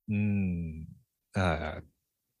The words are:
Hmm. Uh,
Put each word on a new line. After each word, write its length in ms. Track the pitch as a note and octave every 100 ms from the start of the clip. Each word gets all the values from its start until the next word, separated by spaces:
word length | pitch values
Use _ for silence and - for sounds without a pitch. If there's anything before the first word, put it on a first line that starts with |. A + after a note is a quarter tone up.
| -
Hmm. 720 | G#2 G#2 G2+ F#2+ F2 D#2+ D#2+ D#2+ - _ _ _
Uh, 460 | G2+ F#2 D#2 D#2 - - _ _ _ _